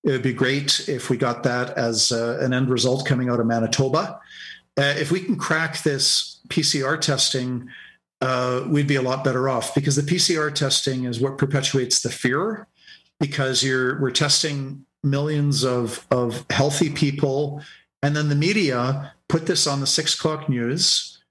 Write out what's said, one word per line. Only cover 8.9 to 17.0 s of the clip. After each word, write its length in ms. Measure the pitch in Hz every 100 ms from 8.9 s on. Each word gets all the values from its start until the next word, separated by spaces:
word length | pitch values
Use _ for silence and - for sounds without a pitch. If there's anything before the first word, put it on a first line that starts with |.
| 135
a 60 |
lot 220 | 127 135
better 240 | 135 123 135
off, 260 | 123 -
because 220 | 143 139 139
the 60 |
P 160 | 147 175
C 180 | - 160
R 140 | 151
testing 540 | 143 139 - - 127
is 140 | 123 113
what 200 | 135 135
perpetuates 640 | 139 143 135 139 123 -
the 80 | 123
fear, 560 | - 131 135 208 214 - _ - - _ _
because 420 | 143 143 135 120
you're, 380 | 131 131 127 139
we're 100 | 135
testing 720 | - 147 - 156 143 135 139 - _
millions 580 | 143 139 147 151 147 139
of, 420 | 131 123 117 - -
of 340 | 127 120 120 -
healthy 400 | - 143 143 160
people. 720 | 143